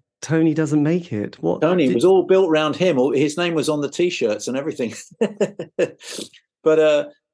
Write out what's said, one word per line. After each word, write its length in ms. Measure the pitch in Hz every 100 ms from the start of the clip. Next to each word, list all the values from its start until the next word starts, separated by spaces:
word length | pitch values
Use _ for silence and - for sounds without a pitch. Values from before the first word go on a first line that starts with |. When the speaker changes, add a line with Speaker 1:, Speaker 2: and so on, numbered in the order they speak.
| _ _
Speaker 1:
Tony 320 | - 160 160
doesn't 300 | 151 151 151
make 300 | 147 175 170
it. 280 | 107 104 -
What 200 | 165 -
Speaker 2:
Tony, 240 | 156 180 131
it 20 |
Speaker 1:
did 60 | 120
Speaker 2:
was 100 | 170
all 200 | 190 170
built 240 | 190 185
around 260 | 156 156 139
him. 240 | 180 135
All, 120 | 135
his 240 | 123 147 151
name 160 | 175
was 160 | 165 147
on 120 | 151
the 80 | 143
T-shirts 580 | - 175 - 117 104 -
and 100 | 131
everything. 360 | 156 - 117 107 - -
<laughs> 580 | 208 208 202 - 170 - 170 - - - - _ _ _
But, 160 | 160 156
uh, 300 | 156 147 147 - _